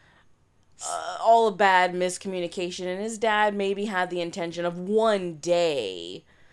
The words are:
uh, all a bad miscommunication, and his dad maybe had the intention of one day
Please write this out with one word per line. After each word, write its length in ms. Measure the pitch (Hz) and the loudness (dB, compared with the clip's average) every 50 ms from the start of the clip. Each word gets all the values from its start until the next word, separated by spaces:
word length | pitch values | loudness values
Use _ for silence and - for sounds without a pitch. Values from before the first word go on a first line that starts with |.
| _ _ _ _ _ _ _ _ _ _ _ _ _ _ _ - - | _ _ _ _ _ _ _ _ _ _ _ _ _ _ _ -14 -10
uh, 340 | 160 170 170 160 165 180 - | -8 -6 -6 -6 -8 -8 -2
all 260 | - 220 226 233 226 220 | 4 6 6 6 6 4
a 20 | |
bad 420 | 196 170 202 196 185 180 180 180 175 | 2 4 4 6 6 6 4 4 2
miscommunication, 920 | 180 180 185 180 - - 196 190 180 175 170 - - 180 175 180 - 185 180 | 0 -2 -2 -2 -4 -6 -6 -4 -4 -6 -6 -4 -6 -6 -6 -6 -6 -6 -6
and 120 | 180 185 | -6 -4
his 200 | 208 226 226 208 | -6 -6 -4 -2
dad 340 | 226 220 214 214 214 214 202 | 0 2 2 4 2 2 2
maybe 320 | 202 202 196 202 196 202 | 0 -2 -2 -2 -2 -4
had 240 | 226 202 185 180 175 | -4 -2 -2 -2 -2
the 100 | 175 175 | -2 -4
intention 440 | 170 170 165 196 170 170 165 170 170 | -4 -6 -6 -6 -6 -6 -6 -4 -4
of 140 | 175 170 175 | -4 -4 -4
one 560 | 180 185 208 220 220 226 214 196 185 175 165 | -4 0 2 4 4 4 2 2 0 -4 -8
day 880 | 151 - 170 175 175 175 165 151 135 113 95 92 87 85 87 92 110 - _ _ _ - - | -6 -2 0 2 2 4 2 2 0 -2 -4 -6 -8 -10 -12 -12 -14 -16 _ _ _ -20 -20